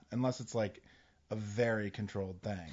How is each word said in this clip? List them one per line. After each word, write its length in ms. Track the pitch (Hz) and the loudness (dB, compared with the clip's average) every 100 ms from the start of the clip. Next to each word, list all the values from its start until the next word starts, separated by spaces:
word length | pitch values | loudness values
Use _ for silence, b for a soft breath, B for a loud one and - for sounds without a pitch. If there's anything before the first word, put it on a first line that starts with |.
| - | -4
unless 300 | 117 127 120 | 0 2 0
it's, 120 | 113 | -2
like, 300 | 117 104 - b b b b _ 113 | 0 0 -2 b b b b _ -4
very 540 | 104 104 117 110 104 | 0 2 4 4 0
controlled 500 | 107 101 101 95 92 | -2 -2 -2 -2 -4
thing. 300 | 107 98 82 | -4 -4 -6